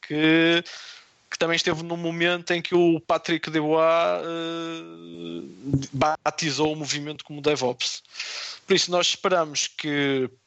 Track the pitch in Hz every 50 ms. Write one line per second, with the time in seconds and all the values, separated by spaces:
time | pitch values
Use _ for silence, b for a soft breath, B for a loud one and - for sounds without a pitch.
0 | - - 147 151 156 156 160 165 165 165 170 170 175 B B B B B B B
1 | B B B B _ _ - - 170 165 165 170 - 185 165 156 165 170 170 170
2 | 170 165 165 170 170 175 175 175 170 - 175 175 170 - 185 175 175 170 165 160
3 | - _ 170 160 - - 170 160 - - 156 160 151 151 160 160 160 165 165 170
4 | 170 175 175 175 165 165 165 165 165 165 165 165 165 165 165 165 165 170 165 165
5 | 170 170 165 170 170 170 170 - - - - - 123 135 139 135 135 - - 135
6 | 143 156 151 - _ 151 147 - - 156 135 131 156 156 156 156 151 135 139 147
7 | 143 151 151 139 - - 151 147 139 151 151 135 131 123 123 - - - - -
8 | _ B B B B B B B B B B B B - 190 175 - - 175 175
9 | 175 - - - - 196 180 175 160 156 147 135 - - _ - - 156 147 143
10 | 143 139 135 135 131 120 127 _ _